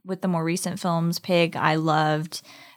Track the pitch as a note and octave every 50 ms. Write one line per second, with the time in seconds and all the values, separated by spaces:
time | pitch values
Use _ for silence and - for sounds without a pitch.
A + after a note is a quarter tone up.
0 | _ F#3 F#3+ F#3 - F#3 F3 E3 D#3+ E3 E3+ F3 - F3+ F3 G3 - F#3 E3+ E3
1 | E3 E3+ E3+ - - - F3+ E3+ E3+ E3 - - - D#3 D#3 D#3+ D#3+ D#3+ D3+ D#3
2 | D#3 D#3 D#3 D3+ D#3+ E3+ - - - - - - - - -